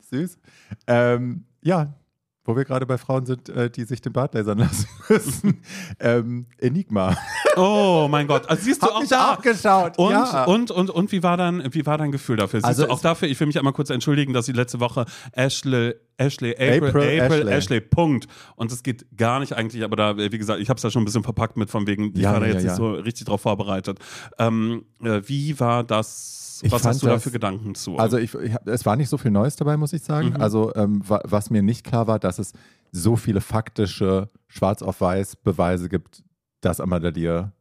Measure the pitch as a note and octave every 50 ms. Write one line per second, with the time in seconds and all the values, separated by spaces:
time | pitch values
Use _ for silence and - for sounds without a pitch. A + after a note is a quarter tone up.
0 | _ - - B2+ E3+ F3+ - _ _ - _ _ _ _ G#2+ _ _ - A#2+ A#2+
1 | B2 A#2+ B2 B2 B2 B2 - F3 - _ _ _ _ D3+ F#3 F3 D3+ C#3+ C#3+ _
2 | _ _ _ _ _ _ _ _ _ - A2+ B2+ C#3 - C3+ C3 C3 B2 B2+ A#2+
3 | - - C3 C3 C3 B2 C3 B2 _ - - C3 A#2+ A#2+ A#2+ - A#2 G#2 C3 A2
4 | - B2+ - A#2+ C3 D3+ - A2+ G#2+ G#2 G#2 G#2 A2+ E2 - - G#2 - - -
5 | - - A3 - - C#3+ C3 - - G#3 - - - - - G3 F#3 E3 - _
6 | - B2 A#2+ A#2+ A#2 A#2 A#2+ A#2+ B2 - _ _ - B2+ C3+ F3+ G3 _ A2 G2
7 | F#2 F#2+ F#2 - - - - - - - D5 - F#3 G3 G#3+ G#3 G3+ F#3+ F3+ D#3+
8 | D3+ C#3+ D3 D3 D3 C#3 C#3 C3+ - - D#3+ E3+ F#3 A#3+ - - - A3 G#3 A3
9 | B3+ - C4 B3+ C4+ C4 - - - B3 A#3 F3 - G#3+ G3 F#3+ F3+ E3+ E3+ -
10 | F3 G3+ A#3 C4 C4+ B3+ - C3+ B2+ D3 F#3 A3+ A#3+ A3 F#3 F3+ F#3 F#3+ - E3+
11 | F#3 G#3 - F#3+ E3+ F3+ F3 F3 F3+ F3 E3+ F3+ C3 C3+ - E3 C#3+ D3+ D3+ D#3
12 | D#3 D3 C#3 C3+ - - A#2+ G#2+ G2+ F#2+ - A2 G#2+ A#2 - A#2 D3+ A#2+ B2 -
13 | - E3 E3 - - D#3 C3+ - D#3+ D3 C#3+ D#3 C3+ C#3 C3+ - D3 C#3 C#3+ B2
14 | - D3+ C#3+ C#3+ C#3+ C3+ B2+ B2 A#2 C3 B2+ A#2+ B2 A#2+ - A#2+ B2 A#2+ - C#3
15 | A#2 - - - - B2 - - C3 C#3 - - - C#3+ C3 B2 A#2 A#2+ A#2 -
16 | _ _ _ - B2 C#3+ C#3 - C3 A#2 A#2 - C3 - B2 C#3+ D3+ C#3 - D3
17 | C#3+ - D3 - - B2+ D#3+ D3+ D3+ G#2+ - C#3+ C#3 - C3+ A2+ G#2+ - - -
18 | E3+ D#3 C#3+ A2+ - - - - - - - - A2+ A2+ B2 A#2+ - C3+ A#2+ A#2+
19 | - _ - G2+ A2+ A#2 B2 C3+ C#3 - B2+ A#2+ A2+ A2+ A#2 A#2 A2 G#2 A2 G#2+
20 | G#2+ G#2 G#2 G2+ G#2 G2+ G#2+ A2+ G#2+ G#2 G#2+ F2+ G#2 A2+ B2 - - A2+ - B2
21 | A2 G#2 G#2 A#2 G2+ - A2 - A2+ A2 - A#2 G#2+ - - A2+ G2+ G2+ G2+ G2+
22 | G#2+ G#2 F#2 F#2 F#2 G2 G#2 G#2 G2+ - - F#2 F#2 F#2 F2+ F#2 A#2 A2 G#2 D2+
23 | F#2 A2+ A#2 - G#2+ - G#2 G2 - A#2 G#2 G2 G#2 G2+ F#2+ F#2+ F#2 - G2 -
24 | - - - - - - - - A2+ A#2 A2+ A2+ A2 A2+ A#2 A2+ - _ _ _
25 | - A#2 A2 G#2 G2 A2+ C#3 C#3 C#3+ D3+ D#3 - B2 A#2 A#2 A#2+ A#2 A2+ A2 G#2+
26 | A2 - - - - - - - - - - - - - B2 A#2 - A#2+ B2 C3+
27 | - A#2+ B2 A#2 - B2+ A#2+ A#2 A2 G2+ F#2+ G2+ A2 G#2 F#2 - - - F2 C#2+
28 | A2 G#2+ A#2 B2 A2 - - B1+ E2 A2+ A2 A#2+ _ - A2+ A#2+ - G#2+ G#2 C3+
29 | D3+ A#2 - C#3 - B2 G2+ G2+ G#2+ C#3+ - - D3+ D3 D3 D3+ D3+ C#3+ - D#3
30 | - - D3+ D3+ C3+ A#2+ A#2+ C#3+ A2+ G#2+ G#2 A2 A2 A2+ - A2 G#2 G2+ G#2 G2+
31 | F#2+ - G#2+ G2+ - - G#2 G#2 G#2+ - A#2+ G#2 G2 G2 A2+ - - - - A#2
32 | A2+ G#2 A2 G#2+ - F#2 F2+ - G2 - - - - - _ _ _ _ - F2+
33 | E2+ G#2+ A#2 A2+ - - G#2 G2 - - - A2 A2 - _ - G#2+ F#2 - -
34 | G#2 F#2+ F#2+ F#2+ G2 G#2+ _ _ _ _ - - - F#2+ G2+ - - G2 F#2 -
35 | G2 F2+ F2+ G2 G2 - - _ _ G#2 F2+ D#2 F2+ F2 F#2 F2+ F2 F2 F2+ F2
36 | - _ _ - _ _ _ _ _ _ _ _ - F#2 E2 - - F#2 F2+ F2
37 | E2 F2 D#2 E2+ E2 E2+ E2+ E2+ F#2 G2 - _